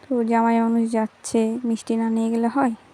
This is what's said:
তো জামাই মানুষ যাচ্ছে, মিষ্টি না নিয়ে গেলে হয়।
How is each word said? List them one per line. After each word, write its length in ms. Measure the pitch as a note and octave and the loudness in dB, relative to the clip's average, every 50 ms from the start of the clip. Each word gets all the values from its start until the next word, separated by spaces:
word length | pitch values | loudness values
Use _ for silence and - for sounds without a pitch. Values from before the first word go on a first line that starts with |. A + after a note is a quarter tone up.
তো 220 | - - C4 A#3+ A#3 | -8 -4 -2 -2 0
জামাই 380 | A3 A#3 A#3 A3+ A#3 A#3 A3+ | 2 2 2 2 4 2 2
মানুষ 300 | A3+ A3+ A3+ A#3 A3+ A3+ | 2 2 2 0 0 0
যাচ্ছে, 680 | A#3 A3 A3 - - _ - - - A#3 A3 A3 A3+ B3 B3 | 0 -2 -2 -2 -6 _ -8 -2 0 0 0 0 -2 -4 -2
মিষ্টি 300 | A#3 A3+ G#3+ - - A3+ | -2 -4 -4 -2 -4 -2
না 140 | A3+ A3+ A3+ | -2 0 -2
নিয়ে 200 | A3+ A3+ A3+ A3+ | -2 -2 -2 -2
গেলে 180 | A#3 A3+ A#3 A#3 | -2 0 -2 0
হয়। 260 | A3+ C#4 C4+ A#3+ A3 - - - | 0 0 0 0 -2 -4 -12 -20